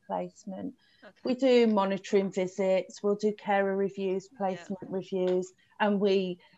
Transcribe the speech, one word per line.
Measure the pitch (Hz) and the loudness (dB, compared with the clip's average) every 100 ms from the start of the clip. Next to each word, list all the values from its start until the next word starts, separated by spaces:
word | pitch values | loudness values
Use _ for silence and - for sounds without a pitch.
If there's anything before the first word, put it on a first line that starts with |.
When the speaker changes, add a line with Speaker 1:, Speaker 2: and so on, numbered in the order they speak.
| - | -8
Speaker 1:
placement. | 185 180 - 202 190 185 - _ _ | -6 -6 -12 -14 -12 -12 -14 _ _
Speaker 2:
Okay. | 214 _ 254 | -20 _ -4
Speaker 1:
We | |
do | 247 269 240 226 | 0 4 6 6
monitoring | 208 190 190 - 202 196 | 4 2 -2 0 0 0
visits, | 190 180 - 190 190 - - | -2 -4 -2 0 0 -2 -4
we'll | 202 202 | -2 0
do | 214 | -2
carer | 208 - 196 196 196 | -2 0 2 2 0
reviews, | 196 196 196 190 185 | -2 -2 -4 -4 -6
Speaker 2:
Yeah. | - | -6
Speaker 1:
placement | 196 175 170 190 - | -4 -4 -8 -10 -8
reviews, | 190 180 190 180 185 185 _ _ - | -8 -4 -2 0 0 -2 _ _ -2
and | 208 202 | 0 2
we, | 202 196 185 175 _ | 2 2 0 -6 _